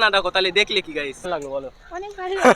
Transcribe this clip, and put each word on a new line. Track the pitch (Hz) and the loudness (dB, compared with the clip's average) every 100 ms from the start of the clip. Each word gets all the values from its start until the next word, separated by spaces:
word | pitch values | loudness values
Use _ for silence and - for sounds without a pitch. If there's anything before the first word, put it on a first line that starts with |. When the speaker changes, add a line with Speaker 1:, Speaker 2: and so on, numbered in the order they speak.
Speaker 1:
না | 220 196 | 2 2
দেখো, | 180 | 2
তাহলে | 190 190 180 | 0 2 2
দেখলে | 208 208 180 | 2 0 -4
কি | 151 | -6
গাইস? | 143 131 180 | -6 -6 -6
লাগলো | 165 143 139 | -6 -4 -8
বলো। | 131 - - 339 | -8 -16 -14 -12
Speaker 2:
অনেক | 403 403 | -12 -10
ভালো। | 370 381 277 | -6 2 4